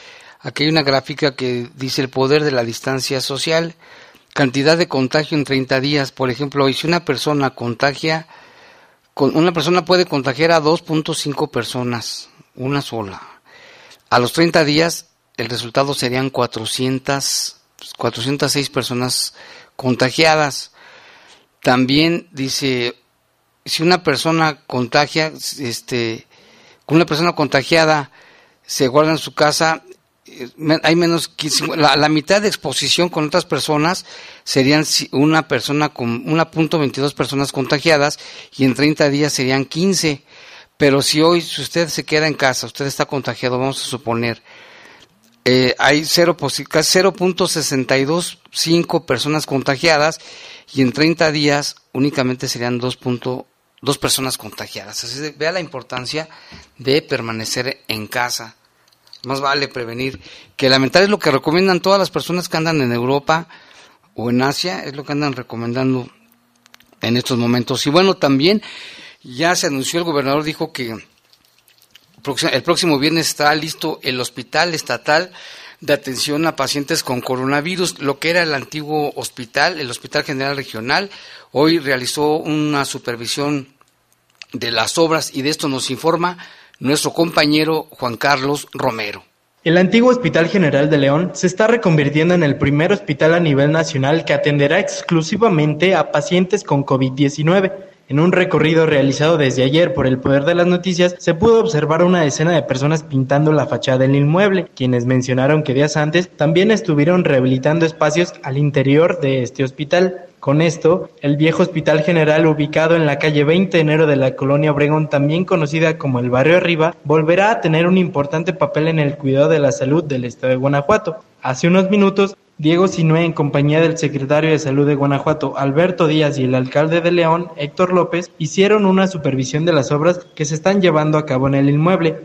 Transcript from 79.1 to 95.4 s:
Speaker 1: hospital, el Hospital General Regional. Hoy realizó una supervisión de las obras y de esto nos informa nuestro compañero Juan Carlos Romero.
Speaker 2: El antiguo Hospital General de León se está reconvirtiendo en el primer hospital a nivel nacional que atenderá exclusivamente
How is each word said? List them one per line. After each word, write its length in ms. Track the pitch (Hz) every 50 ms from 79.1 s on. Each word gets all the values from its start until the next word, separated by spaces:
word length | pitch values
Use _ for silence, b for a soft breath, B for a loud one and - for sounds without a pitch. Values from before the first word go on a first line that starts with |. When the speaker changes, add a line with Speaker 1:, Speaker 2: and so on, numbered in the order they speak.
| - 139
Speaker 1:
hospital, 640 | 117 - - - 123 113 - 139 147 175 180 156
el 100 | 143 117
Hospital 320 | 120 - - 131 - 147 -
General 320 | - 143 131 139 139 143
Regional. 540 | 139 131 - - 110 110 127 147 180 202 196 B B B B B B B B
Hoy 280 | - 127 151 160 165 170
realizó 580 | 135 143 135 127 123 - - 151 147 147 151 165
una 480 | - 160 151 151 151 151 147 143 135
supervisión 840 | - - 127 - 127 120 113 117 110 - 143 143 147 147 139 131 _ _ _ _ _ _ _ _ _ _ _ _ _ _ _ - _ -
de 180 | 117 120 117
las 260 | 117 110 110 - - 170
obras 340 | 165 156 160 156 - - -
y 80 | 139
de 80 | 131 147
esto 180 | 156 156 - 143
nos 240 | 135 127 123 -
informa 460 | 131 113 - 160 170 165 170 180 175 175 B B B B B B B B
nuestro 320 | 107 127 147 147 - 143
compañero 760 | - - 170 170 - 170 151 147 147 151 156 156 160 156 - _
Juan 260 | - - 135 120 117
Carlos 540 | 107 - 139 143 131 131 143 147 139 - -
Romero. 520 | - 135 139 131 113 113 107 104 101 95 - _ _ _ _ _ _ _ -
Speaker 2:
El 120 | 165 165 180
antiguo 320 | 190 185 202 233 240 254
Hospital 380 | 247 247 - 160 - 165 165 170
General 420 | 202 196 170 143 139 139 147 151
de 80 | 156 143
León 340 | 139 139 143 156 180 180 -
se 140 | - - 175
está 200 | 180 - 220 226
reconvirtiendo 640 | 233 233 - 190 160 156 139 139 143 156 160 175 180
en 100 | 175 160
el 140 | 143 127 -
primer 360 | 135 139 143 147 160 180 -
hospital 400 | - - - 147 - 160 160 165
a 60 | 175
nivel 300 | 175 151 139 135 143 147 156
nacional 500 | 160 156 - - 135 135 139 156 165 156
que 100 | - 147
atenderá 460 | 143 - 151 147 143 143 143 160 196
exclusivamente 1160 | 196 - - - - - 175 165 156 - 214 185